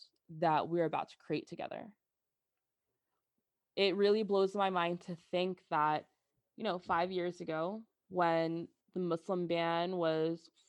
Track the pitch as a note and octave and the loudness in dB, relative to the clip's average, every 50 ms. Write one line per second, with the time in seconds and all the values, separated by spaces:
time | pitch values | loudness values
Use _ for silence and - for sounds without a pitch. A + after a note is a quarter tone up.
0 | - - _ _ _ - E3 D#3 E3+ D#3+ D#3 C#3+ F2+ E3 E3+ F3 E3 D#3 - - | -20 -20 _ _ _ -18 -6 -2 0 2 2 2 2 2 0 0 2 0 0 -2
1 | - - - - _ - D#3 - - - E3+ - - - - - - G#3+ - _ | -4 -6 -12 -14 _ -4 -4 -4 -4 -6 -10 -10 -10 -8 -8 -10 -12 -14 -18 _
2 | _ _ _ _ _ _ _ _ _ _ _ _ _ _ _ _ _ _ _ _ | _ _ _ _ _ _ _ _ _ _ _ _ _ _ _ _ _ _ _ _
3 | _ _ _ _ _ _ _ _ _ _ _ _ _ _ _ F#3+ G3 G3 F3 G3+ | _ _ _ _ _ _ _ _ _ _ _ _ _ _ _ 0 2 2 4 4
4 | G3+ G#3 G#3 A3 A3 F#3 G3+ G3 G3 F#3+ G3 G#3 G3 F#3+ F#3+ F3+ E3+ E3+ F3 F3 | 4 4 4 4 2 2 2 2 2 2 2 0 0 2 2 0 0 0 -2 -4
5 | - - F3 D#3+ - _ - F3 F3+ F#3 F#3 - _ _ E3 D3+ D3+ D3+ D#3 D3+ | -6 -10 -14 -14 -10 _ -2 -2 0 -2 -2 -6 _ _ 0 0 2 2 2 0
6 | - - _ _ _ _ _ _ _ _ _ - A3 G#3+ F3 F#3 - - F3+ E3 | -4 -8 _ _ _ _ _ _ _ _ _ -6 -4 -4 -4 -4 -2 0 0 0
7 | F3+ F#3 F#3+ F3+ F3 F3 F3 - F3 E3 D#3 D#3 E3 F3+ G#3 A3 A3+ - _ _ | 0 0 0 -2 -2 -2 -4 -6 -6 -6 -4 -4 -4 -4 -6 -8 -12 -16 _ _
8 | _ - F#3+ F3+ F3 E3+ E3 E3 E3 E3 E3 E3+ E3 - _ _ _ _ - F#3 | _ -6 -2 0 2 2 4 2 2 0 -2 -4 -6 -8 _ _ _ _ -6 -4
9 | F3+ E3+ E3 E3+ - - F#3+ F3+ F3 E3 E3+ E3+ E3 E3 E3+ E3+ F3 F#3 F#3 F3+ | -2 0 -2 -2 -2 -2 -2 -2 0 0 0 0 2 2 0 0 0 -2 0 0
10 | E3 D#3+ D#3+ D#3 D#3+ E3 E3+ E3+ - - _ _ _ | 0 2 2 2 0 0 -2 -4 -8 -16 _ _ _